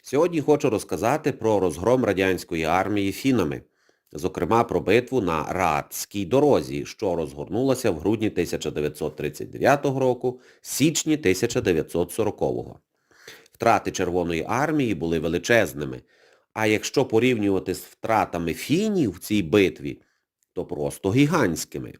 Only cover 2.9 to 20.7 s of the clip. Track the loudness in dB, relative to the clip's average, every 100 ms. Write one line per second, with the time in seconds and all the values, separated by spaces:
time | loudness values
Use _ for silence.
2.9 | 0 -2 -2 0 2 0 -4 -12 _ _
3.9 | _ _ -6 -6 -2 2 2 4 0 2
4.9 | 2 2 -2 0 -2 -2 0 0 0 -4
5.9 | -10 -8 -6 0 2 4 2 0 -8 -8
6.9 | -6 -4 -2 -4 -8 -6 -2 0 0 0
7.9 | 0 0 0 0 -2 -2 -4 -4 -4 -4
8.9 | -4 -8 -4 -8 -8 -12 0 2 2 0
9.9 | 0 0 0 -4 -6 _ _ -10 0 2
10.9 | 2 -2 0 2 2 0 0 0 0 0
11.9 | -2 -2 -2 -4 -2 -2 -2 -8 -18 _
12.9 | _ _ _ -20 -20 _ _ 2 4 2
13.9 | -2 0 0 0 -2 -2 -2 0 0 0
14.9 | -2 0 0 0 -2 2 2 2 -4 -8
15.9 | -8 _ _ _ _ _ -2 0 0 0
16.9 | -2 2 2 2 2 0 0 -2 -8 -10
17.9 | -12 0 0 0 -2 -4 -6 -2 0 2
18.9 | 0 0 -2 -2 -2 4 4 4 2 -10
19.9 | -10 _ _ _ _ _ -10 -8